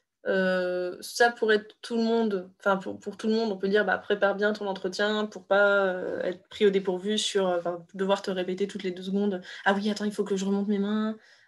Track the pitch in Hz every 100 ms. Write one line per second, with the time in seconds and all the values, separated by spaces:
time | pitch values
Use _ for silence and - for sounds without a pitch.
0 | _ _ - 190 185 185 180 180 180 -
1 | 208 - 240 233 220 214 214 - - 233
2 | 226 233 226 196 185 _ 202 190 196 208
3 | - 202 220 220 226 190 196 208 196 185
4 | - 202 196 196 208 214 208 190 190 185
5 | 208 214 214 190 - 196 202 202 196 180
6 | - - - 185 - - 208 190 190 180
7 | 196 214 - 196 185 175 175 175 170 190
8 | 190 196 202 185 180 185 196 196 190 180
9 | 185 196 208 180 - - 196 196 208 208
10 | 208 208 196 190 196 202 202 202 202 214
11 | 220 220 - _